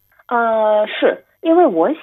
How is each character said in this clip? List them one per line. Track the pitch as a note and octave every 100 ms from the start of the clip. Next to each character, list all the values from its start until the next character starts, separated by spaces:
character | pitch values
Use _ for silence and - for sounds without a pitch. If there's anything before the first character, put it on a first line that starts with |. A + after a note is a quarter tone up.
| _ _ -
呃， | A#3+ A3+ A3 G#3+ G#3+ G#3+
是， | - D4 - _ _
因 | E4 E4
为 | D#4+
我 | E3 F#3 D#4+